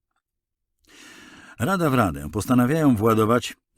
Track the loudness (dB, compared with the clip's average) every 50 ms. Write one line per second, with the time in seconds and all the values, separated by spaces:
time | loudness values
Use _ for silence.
0 | _ _ _ _ _ _ _ _ _ _ _ _ _ _ _ _ _ _ -20 -20
1 | -20 -20 -20 -20 -20 -20 -20 -20 -20 -20 -12 -8 -4 -4 -2 -2 0 0 2 2
2 | 0 0 -2 -6 -10 -8 -8 -6 -4 0 0 2 2 2 0 2 2 2 2 2
3 | 2 2 2 2 2 2 0 0 -2 -6 -12 _ _ _ _